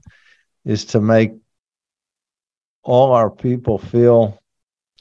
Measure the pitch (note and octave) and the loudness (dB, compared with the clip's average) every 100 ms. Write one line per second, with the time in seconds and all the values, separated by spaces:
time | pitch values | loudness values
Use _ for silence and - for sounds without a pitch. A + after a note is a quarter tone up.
0 | _ _ _ _ _ _ - G#2+ - A2+ | _ _ _ _ _ _ -8 -8 -4 -4
1 | G#2+ A2+ A2 - _ _ _ _ _ _ | 0 0 0 -6 _ _ _ _ _ _
2 | _ _ _ _ _ _ _ _ - B2 | _ _ _ _ _ _ _ _ -2 2
3 | C3 B2 G#2+ - B2+ B2 B2 G#2 - A#2+ | 2 2 -2 -4 -6 -6 -4 -6 -4 0
4 | A#2+ A#2 A2 G2+ _ _ _ _ _ _ | 4 4 2 -4 _ _ _ _ _ _